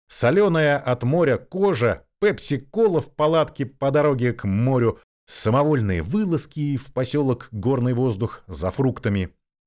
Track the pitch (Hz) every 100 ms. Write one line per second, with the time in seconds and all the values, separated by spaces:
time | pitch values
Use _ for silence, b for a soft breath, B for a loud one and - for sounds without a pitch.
0 | - - 120 180 202 165 151 143 127 123
1 | 123 165 156 113 - 185 196 135 117 87
2 | - _ 202 147 - 135 - 214 220 156
3 | - - 151 165 151 - 139 - 139 147
4 | 147 135 123 - 101 98 127 131 117 -
5 | B _ - - 110 127 151 143 104 87
6 | 82 202 196 156 - 151 147 135 - -
7 | 127 147 135 120 - 107 110 131 123 123
8 | 131 98 113 - - 82 90 113 135 -
9 | 113 101 87 - _ _